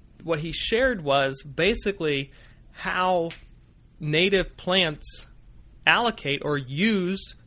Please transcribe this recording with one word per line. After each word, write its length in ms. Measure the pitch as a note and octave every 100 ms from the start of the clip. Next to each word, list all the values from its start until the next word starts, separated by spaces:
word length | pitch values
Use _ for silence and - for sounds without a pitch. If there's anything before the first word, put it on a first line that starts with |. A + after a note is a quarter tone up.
| - -
what 160 | D#3+ D#3+
he 120 | E3
shared 520 | D3+ - A3+ C4 A3
was 380 | D3 C#3 C3+ C3+
basically 880 | D3 C3 F3+ A#3 G#3 G3 D#3+ C#3 C#3+ - - - -
how 580 | - F#3 F#3 F#3 F3+ E3 - - - - - - -
native 560 | D3+ D#3 F#3+ F#3+ E3+ -
plants 680 | - F#3+ E3+ D3+ - - - - - - - - -
allocate 560 | F3 A#3+ - C#3 C#3+
or 140 | D3 C#3+
use 800 | B2+ C#3 G#3+ G#3 F3+ F#3+ - -